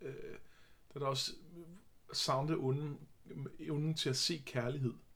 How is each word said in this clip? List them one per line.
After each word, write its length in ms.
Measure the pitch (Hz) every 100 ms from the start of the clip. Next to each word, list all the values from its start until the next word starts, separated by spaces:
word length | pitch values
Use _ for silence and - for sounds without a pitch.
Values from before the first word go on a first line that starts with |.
øh, 120 | 139
der 840 | 135 69 - - - - - - 139
er 40 |
det 80 | 139
også 240 | 131 - - - 170 170 185 - - -
savnet 440 | - - 135 151 160
onde, 360 | 131 139 151 139 - - - 147 135 -
evnen 340 | 156 147 156
til 160 | 160 143
at 80 | 127
se 260 | - 160 -
kærlighed. 480 | 131 120 143 127 113 -